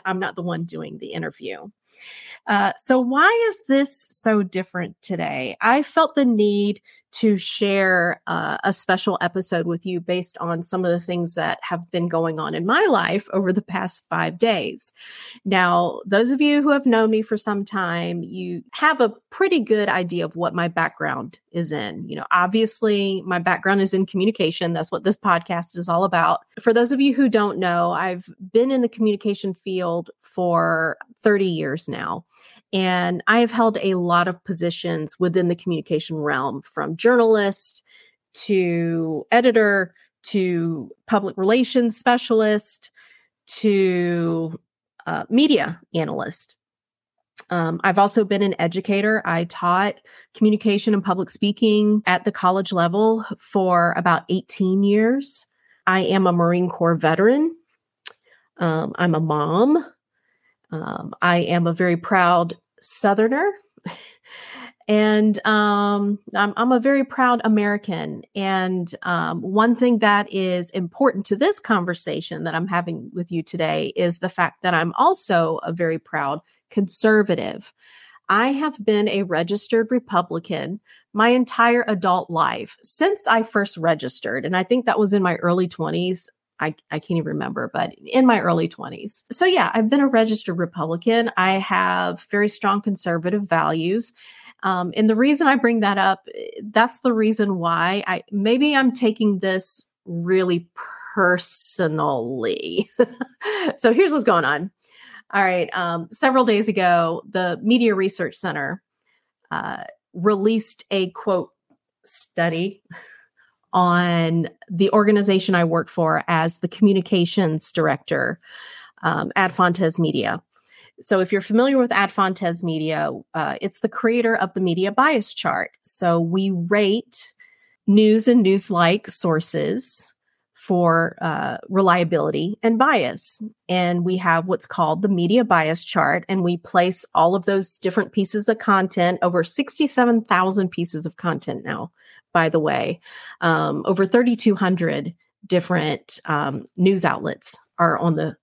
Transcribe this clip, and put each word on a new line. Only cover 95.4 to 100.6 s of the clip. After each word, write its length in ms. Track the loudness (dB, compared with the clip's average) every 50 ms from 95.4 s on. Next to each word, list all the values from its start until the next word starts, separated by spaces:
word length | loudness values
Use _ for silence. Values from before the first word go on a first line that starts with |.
| 4 4
I 80 | 4
bring 240 | 4 4 2 2 2
that 180 | 2 2 2 2
up, 300 | 2 2 2 0 _ -12 -16 -14 -14 -14 -14 -14 -14
that's 360 | -2 2 2 2 2 0 -2
the 140 | 0 0 2
reason 440 | 2 2 2 2 2 0 0 0 0
why 460 | 0 0 0 2 2 0 0 -2 -2
I, 180 | -4 -4 -6 -6 _
maybe 440 | -4 -2 0 2 2 2 2 2 4
I'm 160 | 4 2 2
taking 480 | 2 2 2 0 2 2 2 2 2 0
this 440 | 0 -2 -2 -2 -4 -6 -8 -10 -12 _ _ _ _
really 640 | -10 -8 -6 -2 0 2 2 2 2 0 0